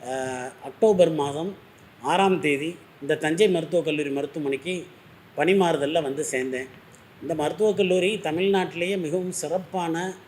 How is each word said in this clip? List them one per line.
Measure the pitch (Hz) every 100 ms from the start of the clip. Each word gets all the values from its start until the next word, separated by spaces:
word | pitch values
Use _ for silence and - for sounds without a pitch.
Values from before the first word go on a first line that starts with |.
அஹ், | 123 131 131 127 127 -
அக்டோபர் | 139 - 220 190 170
மாதம் | 156 143 143 175 190 - - - -
ஆறாம் | 127 180 196 185
தேதி | 147 143 156 175 - -
இந்த | 143 151
தஞ்சை | 156 165 214
மருத்துவக் | 175 156 170
கல்லூரி | 156 151 143
மருத்துவமனைக்கு | 139 143 160 143 135 175 180 143 - - - - -
பணிமாறுதல்ல | 156 196 175 160 143 165
வந்து | 147 139 147
சேர்ந்தேன். | 131 131 127 131 - - - - -
இந்த | 139
மருத்துவக் | 160 147 151 214 190
கல்லூரி | 190 185 180 220
தமிழ்நாட்டிலேயே | 160 156 196 196 175 160 175 196
மிகவும் | 160 175 185
சிறப்பான | 180 147 175 180 185 170 165 185 185